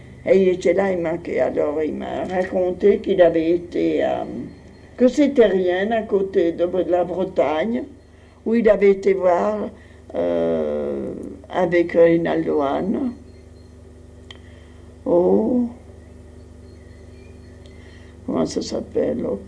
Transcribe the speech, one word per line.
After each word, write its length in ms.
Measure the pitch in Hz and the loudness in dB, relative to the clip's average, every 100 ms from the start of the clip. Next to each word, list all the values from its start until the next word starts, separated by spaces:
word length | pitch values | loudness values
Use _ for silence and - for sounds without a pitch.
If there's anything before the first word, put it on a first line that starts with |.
| - - - | -20 -8 2
Et 160 | 190 | 4
il 60 | 185 | 4
était 240 | 180 185 | 2 2
là, 200 | 185 196 | 2 0
il 60 | 180 | -2
m'a, 160 | 165 165 165 131 | -4 -6 -4 -2
alors 380 | 127 - 151 151 | -2 0 -2 -2
il 120 | 151 | -4
m'a 300 | 135 127 131 | -6 -6 -6
raconté 760 | - 185 190 190 180 180 202 214 | -4 -4 -2 -2 -2 2 2 2
qu'il 240 | - 190 | 0 4
avait 300 | 170 165 160 | 4 4 0
été... 520 | 175 170 170 165 151 | -2 -2 -4 -2 0
Euh, 200 | 131 123 110 120 - - - - - - | -2 -2 -6 -10 -12 -16 -20 -20 -20 0
que 120 | 247 | 2
c'était 380 | 247 277 277 208 | 4 2 4 4
rien, 440 | 185 180 180 208 | 4 0 0 0
à 100 | 233 | -2
côté 500 | 214 196 190 196 170 | -2 -2 0 0 0
de, 140 | 160 180 | 0 -2
de 240 | 185 165 | -2 0
la 140 | 175 | 0
Bretagne, 800 | 180 175 180 - 143 156 208 240 285 - - - - - | 0 -4 -4 0 0 0 -2 -4 -8 -14 -20 -20 -20 -10
où 100 | - | -2
il 140 | 233 220 | 2 4
avait 220 | 190 196 | 4 4
été 240 | 196 196 | 4 2
voir, 560 | 190 180 175 208 214 208 - - - - | 2 2 2 0 -4 -8 -12 -20 -20 -10
euh, 1000 | - 87 85 82 80 76 73 71 69 65 - - - - | -4 -2 0 0 -2 -2 -4 -4 -6 -8 -10 -12 -16 -8
avec 440 | - 180 175 170 | -4 0 0 2
Reynaldo 680 | 175 170 170 165 160 160 156 | 4 6 4 0 -2 -2 -2
Hahn. 520 | 139 143 185 - 262 - - - - - - - - - - - - - - - - - - - - | 0 -2 -2 -4 -4 -8 -16 -20 -20 -20 -20 -20 -20 -20 -20 -20 -20 -20 -20 -20 -20 -20 -20 -12 0
Oh, 600 | 175 180 196 226 247 240 - - - - - - - - - - - - - - - - - - - - - - - - - - | 2 4 2 2 -2 -2 -8 -20 -20 -20 -20 -20 -20 -20 -20 -20 -20 -20 -20 -20 -20 -20 -20 -20 -20 -20 -20 -20 -20 -20 -14 -6
comment 200 | - 156 | -4 -2
ça 140 | - | -4
s'appelle, 640 | - - - - - - | -6 -8 -6 -4 -2 -4
au 140 | - 196 | -6 -8